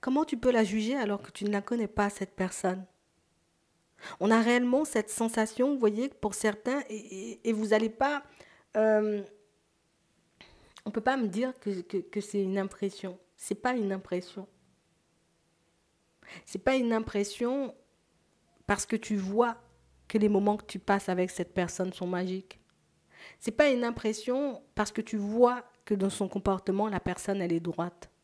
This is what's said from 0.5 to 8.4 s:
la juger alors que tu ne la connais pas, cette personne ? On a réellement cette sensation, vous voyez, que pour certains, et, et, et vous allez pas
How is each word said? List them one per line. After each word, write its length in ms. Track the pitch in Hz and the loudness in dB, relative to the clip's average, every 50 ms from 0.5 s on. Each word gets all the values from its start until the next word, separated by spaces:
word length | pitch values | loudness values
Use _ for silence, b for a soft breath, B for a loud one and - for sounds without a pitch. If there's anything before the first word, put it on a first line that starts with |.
la 140 | 247 233 220 | 4 4 4
juger 320 | 190 196 220 214 220 262 | 4 2 0 0 0 0
alors 260 | 277 240 202 202 202 - | -2 0 -2 -2 -4 -6
que 80 | - | -12
tu 140 | - - 202 | -12 -6 -2
ne 60 | 202 | 0
la 120 | 208 202 202 | 0 -2 -2
connais 240 | - 240 233 220 | -2 -2 -2 -2
pas, 220 | 202 - - 208 208 | -2 0 0 0 0
cette 240 | 202 - 196 185 _ | 0 -4 -8 -8 _
personne ? 500 | - 185 185 - - - 226 185 190 190 _ _ _ _ _ _ _ _ _ _ _ _ _ _ _ _ _ _ _ _ _ _ B B B B B | -4 -4 -4 -4 -2 -2 -2 -2 -2 -8 _ _ _ _ _ _ _ _ _ _ _ _ _ _ _ _ _ _ _ _ _ _ B B B B B
On 100 | - 202 | 4 4
a 100 | 226 226 | 6 6
réellement 440 | 226 226 240 240 247 247 247 269 311 | 6 6 4 4 4 4 2 2 2
cette 260 | 294 - 226 208 - | 2 0 -2 -2 -2
sensation, 640 | - - 233 226 226 233 214 220 - - 247 277 294 | -2 -2 -2 -2 0 0 -2 -2 0 0 0 2 2
vous 60 | 269 | 2
voyez, 300 | 240 214 208 214 247 277 | 2 2 2 2 -4 -4
que 60 | - | -6
pour 200 | - - 214 190 | -6 -6 -6 -4
certains, 480 | - - 220 208 214 - 247 262 285 269 - | 0 0 0 0 0 -4 -2 -2 -2 -4 -6
et, 440 | 214 214 208 - 190 190 196 233 226 | -10 -10 -10 -12 -12 -12 -10 -10 -12
et, 160 | - _ 226 | -6 _ -2
et 40 | 226 | 0
vous 200 | 214 220 208 220 | 0 2 4 4
allez 180 | 214 220 226 | 4 4 2
pas 320 | 220 - 269 277 294 285 285 B B B | 0 2 0 2 2 -2 -4 B B B